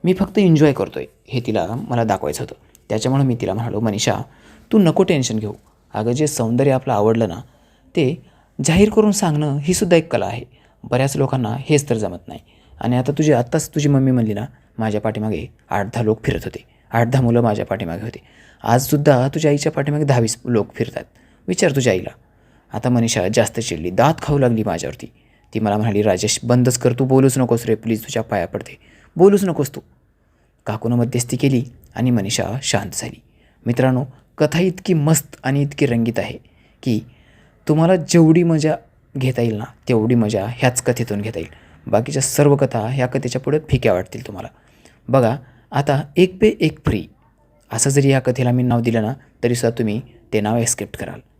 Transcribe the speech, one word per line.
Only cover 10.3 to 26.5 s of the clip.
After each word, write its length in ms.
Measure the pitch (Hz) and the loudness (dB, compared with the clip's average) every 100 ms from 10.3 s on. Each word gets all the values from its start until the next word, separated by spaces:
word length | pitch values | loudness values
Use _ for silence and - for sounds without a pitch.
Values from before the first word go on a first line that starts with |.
| 113 - _ _ _ | -8 -12 _ _ _
बऱ्याच 340 | - 123 135 143 | -4 -2 0 0
लोकांना 380 | 135 131 110 123 | -2 0 -2 -6
हेच 300 | 135 147 147 | 0 0 2
तर 80 | 113 | -4
जमत 200 | 98 87 - | -4 -8 -16
नाही." 120 | - _ _ _ - | -20 _ _ _ -6
आणि 160 | 120 123 | -2 0
आता 140 | 123 | -2
तुझी, 200 | 151 156 | 0 2
आत्ताच 380 | 127 120 160 - | 2 2 -4 -2
तुझी 200 | 151 147 | -2 2
मम्मी 220 | 139 131 | 2 2
म्हणली 220 | 127 110 | 2 0
ना, 120 | 104 117 - _ - | -4 -8 -14 _ -6
"माझ्या 240 | 110 104 | -4 -2
पाठीमागे 520 | 110 104 107 85 120 _ _ | -2 -4 -4 -6 -8 _ _
आठ 160 | 98 | -6
दहा 180 | 101 120 | -4 -2
लोक 200 | 110 113 | 0 0
फिरत 160 | - 87 | -2 -4
होते, 180 | - - _ _ _ | -8 -14 _ _ _
आठ 160 | 117 117 | -2 2
दहा 140 | 131 | 2
मुलं 200 | 120 117 | 2 2
माझ्या 240 | 120 104 | 2 -2
पाठीमागे 360 | 104 110 90 87 | -4 -6 -6 -8
होते. 180 | 110 - _ _ - _ | -10 -14 _ _ -20 _
आजसुद्धा 640 | 110 123 - 147 147 131 135 | 2 2 4 2 4 4 2
तुझ्या 240 | 156 156 | 0 0
आईच्या 200 | 143 151 | 2 0
पाठीमागे 320 | 151 147 147 | -2 -2 -2
दहा 160 | 143 123 | 2 2
वीस 180 | 113 - | 2 -4
लोक 300 | - 113 101 | -2 -2 -2
फिरतात. 280 | - - - - _ _ _ - | -6 -6 -6 -14 _ _ _ -6
विचार 240 | 180 180 | 0 2
तुझ्या 220 | 139 120 | 2 2
आईला." 160 | 92 78 - _ _ _ _ _ | 0 -4 -16 _ _ _ _ _
आता 160 | 110 127 | -6 0
मनीषा 380 | 123 113 110 92 | 0 0 0 0
जास्त 260 | 110 107 - | 0 0 -4
चिडली, 300 | - 80 87 | -8 -6 -4
दात 240 | 95 135 160 | 2 2 2
खाऊ 160 | - 143 | -2 0
लागली 260 | 127 110 | 2 2
माझ्यावरती. 480 | 104 85 - - - _ _ _ _ | -2 -4 -6 -10 -20 _ _ _ _
ती 60 | - | -4
मला 180 | 107 104 | 0 0
म्हणाली, 240 | 113 101 | 0 2
"राजेश, 380 | 104 95 107 - | 2 0 -2 -4
बंदच 340 | 120 | 2